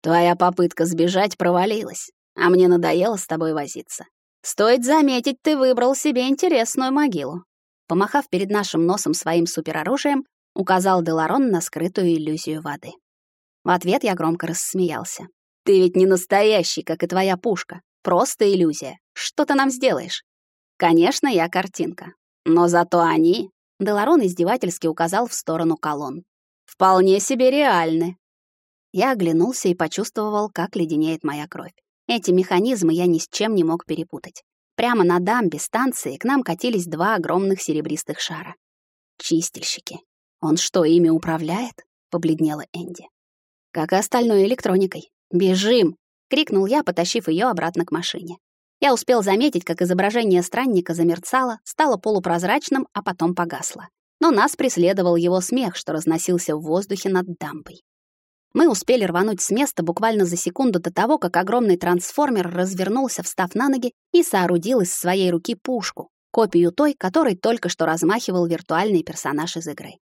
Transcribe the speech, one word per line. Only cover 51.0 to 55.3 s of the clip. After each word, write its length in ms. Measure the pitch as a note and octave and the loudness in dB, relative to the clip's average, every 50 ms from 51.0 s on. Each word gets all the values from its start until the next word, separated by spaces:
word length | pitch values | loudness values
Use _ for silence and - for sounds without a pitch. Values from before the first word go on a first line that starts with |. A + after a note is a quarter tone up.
| E3+ E3+ E3 E3+ - - - C4 B3+ B3 A3 - _ | 2 0 0 -2 -4 -2 0 0 0 0 -6 -8 _
стало 340 | - - - D#4 D4 A#3 | -14 -2 0 0 0 0
полупрозрачным, 920 | F#3 - A3 G#3+ F#3+ F3+ F3+ E3+ E3+ F3+ F#3 A3+ D4 - - C#4 C4+ - - _ | 0 0 0 -2 0 0 0 -2 -2 0 0 -2 -2 0 -2 -4 -4 -4 -6 _
а 100 | G3+ - | -8 -6
потом 320 | G#3 F3+ - E3 F3 F3+ | -6 -4 -2 -2 -2 0
погасло. 520 | - F3 E3+ D3+ C3 - - - - - - _ _ _ _ _ _ | -2 -4 -4 -6 -10 -10 -10 -12 -12 -20 -20 _ _ _ _ _ _
Но 120 | D4+ E4+ | 2 2
нас 240 | C#4 - A3+ D4 - | 4 4 2 0 0
преследовал 600 | - - B3+ - F3 F3 F3+ G3 G3 F3+ F3 F3 | 0 -2 -2 2 2 2 2 2 2 2 2 2
его 240 | E3+ E3+ F3 | 2 2 0